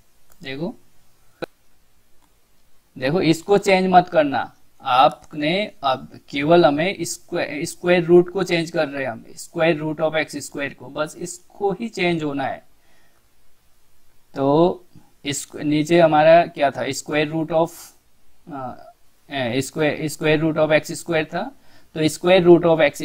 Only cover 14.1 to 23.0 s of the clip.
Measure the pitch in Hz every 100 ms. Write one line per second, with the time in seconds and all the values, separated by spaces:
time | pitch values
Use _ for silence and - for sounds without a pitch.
14.1 | - - - 135 151 175 - - - -
15.1 | _ 139 139 - 113 147 151 151 170 160
16.1 | 151 160 170 165 - 139 131 123 135 -
17.1 | 151 151 160 160 165 165 - - _ _
18.1 | _ - - - 139 127 107 - _ -
19.1 | _ - 139 120 127 135 160 151 113 151
20.1 | - 156 156 160 156 156 151 151 156 -
21.1 | 160 151 170 254 - - - - 165 156
22.1 | - 175 185 175 170 170 160 147 -